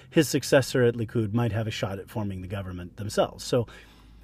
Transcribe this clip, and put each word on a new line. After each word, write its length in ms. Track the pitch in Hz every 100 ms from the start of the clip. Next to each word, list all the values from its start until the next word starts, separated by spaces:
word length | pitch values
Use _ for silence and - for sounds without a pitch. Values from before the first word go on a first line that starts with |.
| -
his 180 | 165 139
successor 540 | 143 - 143 - 131
at 120 | 120
Likud 380 | 120 107 120 107
might 200 | 117 120
have 140 | 110 107
a 60 |
shot 260 | - 98 98
at 120 | -
forming 320 | 113 101 92
the 60 | 90
government 480 | 98 92 90 90 -
themselves. 480 | 104 - 92 -
So 220 | - 127 110 - - - - -